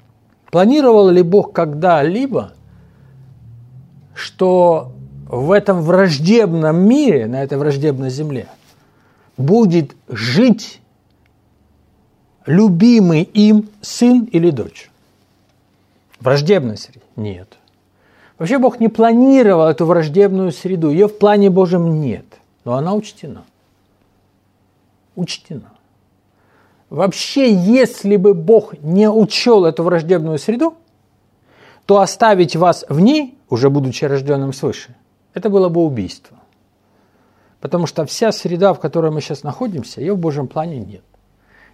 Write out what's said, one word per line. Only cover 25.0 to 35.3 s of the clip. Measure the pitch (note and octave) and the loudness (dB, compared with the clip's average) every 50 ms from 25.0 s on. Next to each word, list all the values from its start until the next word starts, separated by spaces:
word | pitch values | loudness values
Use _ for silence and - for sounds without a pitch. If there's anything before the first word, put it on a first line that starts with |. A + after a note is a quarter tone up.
| _ _ - | _ _ -12
Учтена. | - F3+ - - - _ - D#3+ B2+ - _ _ _ _ _ _ _ _ _ _ _ _ _ _ _ _ _ _ _ _ _ _ _ _ - | -10 -10 -10 -10 -14 _ -16 -18 -18 -18 _ _ _ _ _ _ _ _ _ _ _ _ _ _ _ _ _ _ _ _ _ _ _ _ -14
Вообще, | C3+ C#3+ F#3 G3 - - - - - C#4+ C4+ B3 G#3 | -8 -4 -4 -4 -4 -6 -10 -6 -2 0 2 2 2
если | F#3 F3 G3 A#3+ C4 B3 - - - - G3+ G#3 | 2 2 2 2 2 2 0 -2 -4 -4 -2 0
бы | G3+ F3+ G#3 G3+ | 2 4 2 2
Бог | E3 D#3+ E3+ A3+ A3 G#3+ - - D3 D3 | 2 2 2 2 2 2 0 -10 -12 -6
не | D3+ E3+ G3 G#3+ G#3+ | -2 0 2 2 2
учел | G#3 A3 G#3 - - - - B3 A#3 G#3 F3+ | 2 2 0 0 0 -2 0 2 4 4 4
эту | E3 D#3+ - E3 | 2 0 -2 -2
враждебную | F3+ F3+ E3 D3+ E3 F#3+ F3 D#3 D#3+ D#3 C#3+ | -2 -2 -2 0 0 -2 -2 -2 -4 -6 -6
среду, | - - A3 B3 D#4 E4 D#4+ _ _ _ _ _ _ _ _ _ _ _ _ _ _ _ _ _ _ _ _ _ _ | -4 -4 -4 -2 -2 -4 -6 _ _ _ _ _ _ _ _ _ _ _ _ _ _ _ _ _ _ _ _ _ _
то | - G3+ G3+ | 0 2 2
оставить | G3 - - - A#3 A3 G#3 F3+ F3+ - - | 2 0 -2 0 2 2 4 2 2 0 0
вас | D#3+ F3 F3 D#3 - - - | 0 0 0 0 -2 -4 -6
в | C#3 D3+ | 0 2
ней, | F#3 A#3+ D4+ D#4 C#4+ B3+ - _ _ - | 2 2 2 0 -2 -6 -12 _ _ -8
уже | B2+ A2+ C3 C#3 | -4 0 0 0
будучи | C#3 C#3+ C3 C3 B2 - D#3+ | 0 0 -2 -4 -6 -6 -6
рожденным | C#3+ C#3 C#3 C3+ C#3+ D3 C#3 C#3 C#3 C3 | -4 -4 -4 -2 -2 -4 -4 -4 -6 -8
свыше, | - - C3+ - - - - A#2+ _ _ _ _ _ _ _ | -8 -8 -8 -8 -8 -14 -20 -20 _ _ _ _ _ _ _